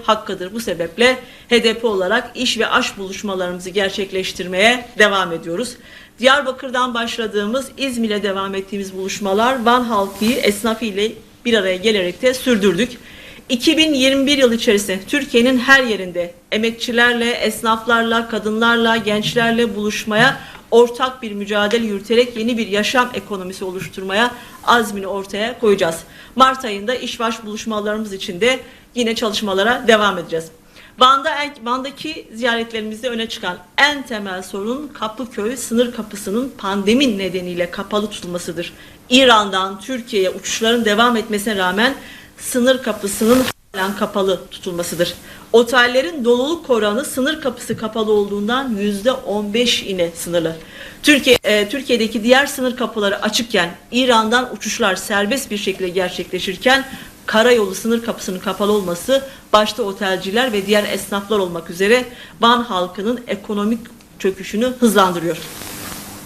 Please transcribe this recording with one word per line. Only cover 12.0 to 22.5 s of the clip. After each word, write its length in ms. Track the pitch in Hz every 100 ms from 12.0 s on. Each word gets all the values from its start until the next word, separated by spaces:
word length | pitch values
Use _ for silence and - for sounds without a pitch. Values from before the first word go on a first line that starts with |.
| 180 180
de 120 | 254
sürdürdük. 640 | 254 262 220 196 175 247 - - - - - -
İki 280 | 247 339 311
bin 180 | 311
yirmi 320 | 269 262 277 269
bir 120 | 277
yıl 140 | 247
içerisinde 480 | 226 - 202 202 190 -
Türkiye'nin 500 | 294 - 233 247 254
her 240 | 254 269
yerinde 520 | 247 196 180 175 175 - -
emekçilerle, 800 | 214 226 226 - 233 240 233 233
esnaflarla, 1000 | 240 - 214 226 220 240 233 226 226 233
kadınlarla, 680 | 220 214 220 233 233 226 226
gençlerle 800 | 208 208 180 233 233 233 233 202
buluşmaya, 640 | 208 - 226 214 262 - - - -
ortak 520 | 233 240 240 262 262
bir 100 | 220
mücadele 540 | 202 202 208 208 233 226
yürüterek 500 | 196 - 233 247 220
yeni 220 | 226